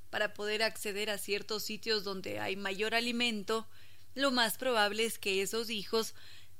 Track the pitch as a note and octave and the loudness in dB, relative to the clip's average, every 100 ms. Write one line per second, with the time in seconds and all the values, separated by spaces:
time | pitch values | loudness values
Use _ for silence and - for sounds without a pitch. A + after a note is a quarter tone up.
0 | - A3 G#3 G3+ G#3 G#3+ A3 G#3+ G#3+ G3 | -4 0 0 0 -2 2 0 0 -4 -2
1 | G#3+ G3 - G3+ G3+ G#3+ - G#3+ A3+ A3 | -2 -2 -2 -2 -2 -4 -4 -4 0 0
2 | G3 F#3+ G3 G#3 G#3 G3 G3 G3 G#3+ A3+ | 0 -4 -4 -2 -2 -2 -2 0 2 2
3 | A#3+ A#3 A#3+ G#3+ F#3+ A3 - - - - | 2 2 2 0 0 0 -2 -10 -10 -10
4 | - B3+ C#4 B3 A3+ - B3+ A3+ G#3 G#3+ | -8 0 4 4 4 2 2 6 4 4
5 | A3+ - G3+ F#3+ G3 A3+ A3+ G#3+ - A3+ | 0 0 0 2 2 0 -2 -2 0 2
6 | G#3+ - - - - | 0 -4 -10 -10 -10